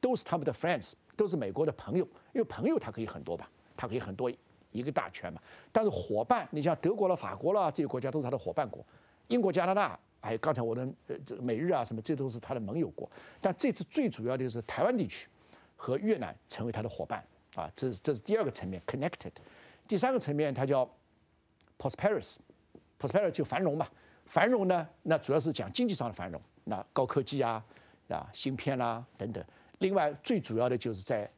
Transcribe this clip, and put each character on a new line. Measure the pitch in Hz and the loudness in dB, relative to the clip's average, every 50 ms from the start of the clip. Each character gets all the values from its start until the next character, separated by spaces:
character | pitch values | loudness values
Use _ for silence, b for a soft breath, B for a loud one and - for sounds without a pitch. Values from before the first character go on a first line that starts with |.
都 | - 247 254 | 4 2 2
是 | - - | 2 0
他 | - - 175 | 0 -2 0
们 | 143 | 0
的 | 151 120 | 0 -2
friends， | - - 165 180 135 104 - - _ _ _ - | 0 0 0 0 0 -2 -8 -14 _ _ _ 0
都 | - 214 | 0 2
是 | 196 165 | 2 2
美 | 160 117 95 | 0 0 -2
国 | 92 127 156 | 0 2 2
的 | 151 - | 0 0
朋 | - - - 123 180 | -4 -6 0 0 0
友。 | 180 - B B B B B | 0 0 B B B B B
因 | 269 | 0
为 | 226 | 0
朋 | - - - 151 240 | 0 -2 0 2 2
友 | 330 262 | 2 2
他 | - - | 0 -2
可 | - - 113 | -6 -6 -6
以 | |
很 | 101 - 80 69 | -6 -6 -8 -6
多 | 80 87 | -6 -6
吧， | - - - _ _ _ _ - | -6 -6 -12 _ _ _ _ -10
他 | - - | -8 -6
可 | 123 113 | -4 -4
以 | 131 | -4
很 | - - 98 | -4 -4 -4
多 | 95 123 123 127 - _ _ _ _ _ _ _ | -2 -2 -2 -2 -4 _ _ _ _ _ _ _
一 | 107 123 | -4 -4
个 | 143 | 0
大 | 135 - - 85 | -2 -2 -2 -2
圈 | - - - 87 | -8 -8 -10 -8
嘛。 | 80 82 B B B B B B | -10 -10 B B B B B B
但 | B 226 226 | B 2 2
是 | 208 | 4
伙 | - 107 - - 104 104 120 | 0 0 -4 -2 0 0 2
伴， | - 247 233 165 - | 2 2 2 2 -4
你 | - 151 143 | -4 0 2
像 | 170 160 - | 2 2 2
德 | - 160 214 | 2 0 2
国 | 214 208 | 2 2
啦、 | 185 180 | 2 2
法 | - - 98 95 | 0 -2 -6 -8
国 | 98 - 160 196 | -2 0 2 2
啦 | 214 190 160 | 4 2 2
这 | 143 - 151 | 0 0 -2
些 | |
国 | 143 - 127 | -2 -2 -2
家 | 120 135 | -4 -2
都 | 131 156 | -2 -2
是 | 139 | -2
他 | 123 | -2
的 | 131 131 | -2 -2
伙 | - - | -2 -2
伴 | 120 - 139 | 0 0 -2
国， | 107 - - - b b b b b b b b _ | -2 -4 -12 -16 b b b b b b b b _
英 | 233 247 226 | 2 4 4
国、 | 196 175 | 4 4
加 | 190 170 | 4 4
拿 | 180 190 | 4 4
大， | 202 202 143 - - _ _ _ _ - | 4 2 2 0 -8 _ _ _ _ -6
还 | - 113 | -4 -2
有 | 110 | 0
刚 | - 156 147 | 2 2 2
才 | 127 120 | 2 2
我 | 113 113 | 0 0
的， | 123 127 127 135 _ _ - | -2 -2 -6 -8 _ _ -10
呃， | - - 143 | -8 -8 -8
这 | - 117 | -10 -8
个 | - 123 | -6 -2
美 | 123 113 113 | 0 0 0
日 | 151 175 | 2 2
啊 | 180 139 120 | 2 2 0
什 | 110 117 | -2 -4
么， | 110 | -8
这 | 110 - 160 | -2 -4 -2
都 | 135 139 135 | -2 -2 -4
是 | 110 117 | -4 -8
他 | - - 135 | -6 -6 -6
的 | 123 | -4
盟 | 110 95 110 165 | -4 -4 -2 -2
友 | 160 95 - | -2 -2 -4
国。 | - - - B B B B B B B | -10 -12 -12 B B B B B B B
但 | 190 180 - | 0 0 2
这 | - 277 | 2 2
次 | 202 - 180 - | 2 0 -4 -4
最 | - 311 277 214 | 0 2 2 2
主 | 127 - - | 0 0 -2
要 | 120 127 131 | -2 0 0
的 | 131 | -2
就 | 127 | -2
是 | 110 117 110 | -4 -6 -6
台 | - - - 147 | -6 0 2 2
湾 | 220 254 | 4 4
地 | 233 170 | 2 0
区 | 101 - - - - _ B B B B B B B B | -2 -4 -10 -14 -16 _ B B B B B B B B
和 | _ - - 127 143 | _ -4 -2 -2 0
越 | 202 214 220 | 2 2 2
南 | 156 113 82 - - _ _ | 2 0 -6 -8 -12 _ _
成 | - - 117 | -8 -4 -4
为 | 120 110 | -4 -2
他 | 107 | -2
的 | 107 107 | -4 -4
伙 | - - 80 | -6 -8 -6
伴 | - 110 117 - - _ _ _ _ - | -6 -6 -6 -6 -12 _ _ _ _ -10
啊， | - 82 76 - | -8 -8 -8 -6
这 | - - 131 113 | -4 -4 -4 -4
是， | 92 | -2
这 | - - 143 | -2 -2 -2
是 | 113 | -2
第 | - - 208 | 0 0 0
二 | 220 208 | 0 0
个 | 139 | 0
层 | - - - 92 | -4 -4 -6 -6
面， | 95 90 - | -6 -6 -8
connected。 | - - 139 139 175 - - - 87 - - B B B B B B B B B | -6 -6 -2 -4 -4 -4 -6 -14 -14 -14 -16 B B B B B B B B B
第 | _ 214 185 | _ 0 2
三 | - 254 269 | 2 4 2
个 | 240 | 2
层 | - 147 147 | 0 0 0
面， | 147 156 147 135 | 2 2 0 0
它 | - 131 | 0 0
叫 | 131 143 131 127 - - _ _ _ _ _ _ _ _ _ _ _ _ _ _ _ _ _ | 2 4 2 2 0 -4 _ _ _ _ _ _ _ _ _ _ _ _ _ _ _ _ _
prosperous，prosperous | - 135 - - - 202 214 156 - - - - - _ - _ _ _ _ - _ _ _ _ - 135 - 190 208 180 | -4 -4 -4 0 0 2 2 2 -2 -4 -8 -8 -12 _ -20 _ _ _ _ -20 _ _ _ _ -6 2 2 4 4 4
就 | 147 - 147 | 2 0 -2
繁 | - - 151 190 | 0 2 2 2
荣 | 165 143 | 2 2
嘛。 | 156 156 - B B B B B B B | 0 -2 -4 B B B B B B B
繁 | - - 165 170 226 | 0 4 4 6 6
荣 | 254 226 196 | 6 4 6
呢， | 185 185 170 160 - - _ _ | 4 4 2 2 -2 -10 _ _
那 | 185 160 147 | 2 2 2
主 | - - 135 | 4 4 2
要 | 156 | 4
是 | 135 165 151 | 4 2 0
讲 | - - - - | -2 -4 -4 0
经 | - 247 | 2 2
济 | 233 196 | 2 2
上 | - 123 117 | 0 -2 -4
的 | 104 | -4
繁 | - 90 92 | -6 -8 -8
荣， | 82 71 - _ _ - _ | -8 -10 -12 _ _ -16 _
那 | - 107 92 101 _ _ | -6 -6 -6 -6 _ _
高 | - 135 | 0 0
科 | 123 - 143 127 | 2 2 0 0
技 | - - 143 135 | 0 0 0 0
啊， | 117 113 110 110 B B B B B B B B _ | 0 0 -4 -6 B B B B B B B B _
啊， | 85 78 71 - - | -6 -6 -6 -8 -10
芯 | - - 139 131 | -6 -4 -4 -4
片 | 117 - 139 139 | -2 -2 -2 0
啦， | 127 123 117 113 113 117 - _ - | 2 0 0 0 -2 -6 -14 _ -8
等 | 101 - | -6 -6
等。 | 110 95 - B B B B B B B | -6 -6 -10 B B B B B B B
另 | - 190 196 | 0 2 4
外 | 196 160 147 147 - - | 4 2 2 0 -4 -2
最 | - 254 196 | 0 0 2
主 | - - 110 | 2 0 0
要 | 110 120 123 | 2 2 4
的 | 127 | 2
就 | 117 - 123 110 | 2 0 -2 -4
是 | 95 98 | -4 -2
在 | - 131 107 104 - - | -2 -2 -2 -2 -6 -10